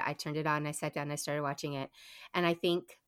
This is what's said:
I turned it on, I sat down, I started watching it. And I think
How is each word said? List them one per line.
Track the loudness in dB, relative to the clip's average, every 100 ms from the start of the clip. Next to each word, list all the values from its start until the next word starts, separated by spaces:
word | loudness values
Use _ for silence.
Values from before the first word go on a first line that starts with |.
I | -2
turned | -2 -2 0
it | 2
on, | 2 0
I |
sat | -2 -4
down, | -4 -4
I | -4
started | -2 -2
watching | -2 -2 -4
it. | -4 -6 -12 -20 -20 -4
And | 2 4
I |
think | 4 2 2 -2 -16